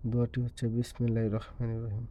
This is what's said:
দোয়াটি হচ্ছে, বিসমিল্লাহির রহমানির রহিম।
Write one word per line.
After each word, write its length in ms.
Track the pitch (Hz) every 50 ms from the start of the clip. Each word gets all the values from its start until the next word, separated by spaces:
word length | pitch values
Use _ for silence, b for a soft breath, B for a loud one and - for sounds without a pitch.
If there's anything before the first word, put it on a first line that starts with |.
| -
দোয়াটি 300 | 117 113 120 120 117 - 127
হচ্ছে, 260 | 123 117 - - 127
বিসমিল্লাহির 640 | 117 110 120 120 - - - 123 117 110 113 113 107 101
রহমানির 480 | 110 - - - - 123 113 113 113 117
রহিম। 220 | 110 101 110 117 110